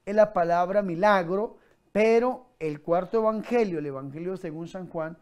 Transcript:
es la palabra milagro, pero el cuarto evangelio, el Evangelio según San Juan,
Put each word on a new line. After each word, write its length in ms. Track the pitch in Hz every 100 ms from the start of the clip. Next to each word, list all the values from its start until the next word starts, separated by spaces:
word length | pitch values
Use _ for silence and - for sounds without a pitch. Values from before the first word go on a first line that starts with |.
es 100 | -
la 180 | 208 208
palabra 480 | 185 170 175 180 202
milagro, 720 | 196 165 208 196 165 190 233 - _ _ _
pero 600 | 202 220 233 247 247 - -
el 200 | 156 147
cuarto 360 | - 170 175 226
evangelio, 640 | 220 220 202 240 214 165
el 60 | 147
Evangelio 500 | 135 139 147 175 185
según 320 | 180 156 165
San 180 | 190 175
Juan, 320 | 170 160 170